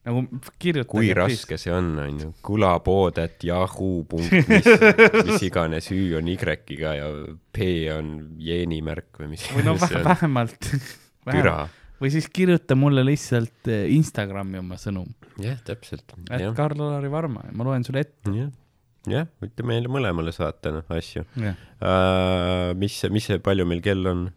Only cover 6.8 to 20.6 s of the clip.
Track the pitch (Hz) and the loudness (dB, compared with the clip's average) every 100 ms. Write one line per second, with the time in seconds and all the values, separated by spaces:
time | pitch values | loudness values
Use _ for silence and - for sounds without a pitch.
6.8 | 78 73 76 73 76 82 _ - 92 87 | -4 -4 -6 -8 -12 -16 _ -4 0 0
7.8 | 80 78 78 78 78 80 80 87 85 80 | -2 -4 -6 -8 -12 -12 -6 -4 -2 -4
8.8 | 78 78 - - 76 80 - 131 - - | -4 -8 -10 -14 -12 -10 -4 0 0 2
9.8 | 175 180 165 180 165 131 117 - - 139 | 0 0 2 2 2 0 -2 -6 -6 -6
10.8 | - - _ _ - 147 113 80 78 - | -6 -20 _ _ -2 2 2 0 -6 -12
11.8 | - - 135 156 151 - 185 170 - 131 | -20 -4 -2 -2 -2 0 4 4 4 4
12.8 | 143 139 131 147 - 120 113 _ - 110 | 6 4 4 0 0 -2 -2 _ -4 -2
13.8 | 90 139 156 - 101 98 98 95 90 92 | 2 2 2 -2 -6 -6 -8 -8 -10 -10
14.8 | 104 95 90 120 - - 101 131 - 113 | -6 -6 -8 -14 -20 -10 -8 -8 -10 -12
15.8 | - - - - 87 123 95 113 151 147 | -12 -16 -14 -20 -8 -6 -4 -2 -2 -2
16.8 | 147 143 139 147 165 117 - 104 123 131 | -4 -4 -4 -6 -6 -8 -10 -6 -2 -2
17.8 | 123 135 151 _ 101 101 143 131 _ _ | -2 -4 -4 _ -4 -4 -4 -10 _ _
18.8 | _ _ - 110 160 _ - - 120 117 | _ _ -4 -2 -4 _ -14 -6 -2 -2
19.8 | 123 139 113 85 82 - 82 - | -2 -2 0 0 -4 -2 -4 -4